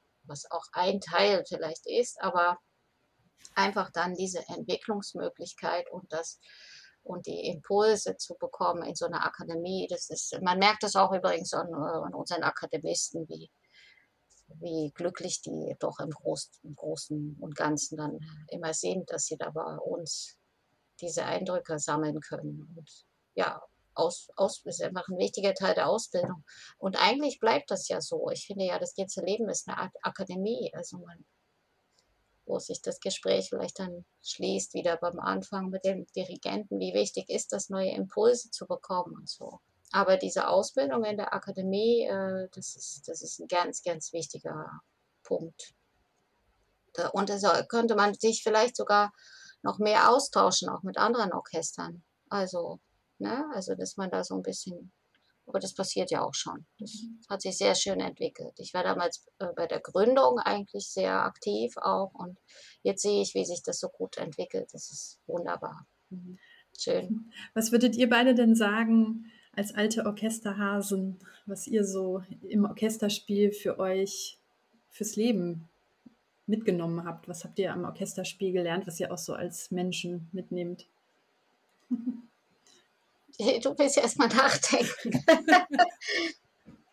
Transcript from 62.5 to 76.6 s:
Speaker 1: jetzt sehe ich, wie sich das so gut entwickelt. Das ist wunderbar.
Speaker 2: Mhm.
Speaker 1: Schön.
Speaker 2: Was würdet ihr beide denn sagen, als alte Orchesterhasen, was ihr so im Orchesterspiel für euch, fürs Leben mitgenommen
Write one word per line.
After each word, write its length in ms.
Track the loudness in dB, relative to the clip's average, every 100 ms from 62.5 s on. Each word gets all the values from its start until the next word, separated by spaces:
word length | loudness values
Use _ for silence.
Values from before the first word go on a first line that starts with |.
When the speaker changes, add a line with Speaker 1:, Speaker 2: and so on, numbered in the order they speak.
| -20 -20 -4
Speaker 1:
jetzt 200 | -2 0
sehe 200 | 2 2
ich, 120 | 2
wie 100 | 0
sich 180 | -2 -4
das 180 | -6 -4
so 80 | -6
gut 280 | -6 -8 -6
entwickelt. 520 | -8 -6 -6 -6 -6
Das 180 | -10 -14
ist 300 | -12 -14 -14 -6
wunderbar. 600 | -6 -4 -6 -6 -12 -20 _ -16
Speaker 2:
Mhm. 280 | -14 -14 -16 -20 -20 _ -8
Speaker 1:
Schön. 540 | -2 0 0 -4 -6 -16 -6
Speaker 2:
Was 180 | -2 4
würdet 240 | 6 6 6
ihr 120 | 6
beide 260 | 8 8
denn 200 | 8 8
sagen, 760 | 8 6 4 6 6 6 2 -8 -20 _
als 200 | -6 -4
alte 320 | 2 2 2 -2
Orchesterhasen, 1120 | -2 -2 -2 -4 -2 0 0 0 0 -2 -6 -14 -18 -12
was 200 | -10 0
ihr 180 | 2
so 380 | 2 0 -2 -4 -6 -14
im 220 | 0 2
Orchesterspiel 880 | 2 2 -2 0 -2 -2 0 4 4
für 260 | 4 -2 0
euch, 600 | 0 0 0 -4 -12 -14 _ _ _ _ _
fürs 280 | -8 -6 0
Leben 520 | 2 2 0 -4 -10 _ _ _ -20 _ _ _ -2
mitgenommen 580 | 0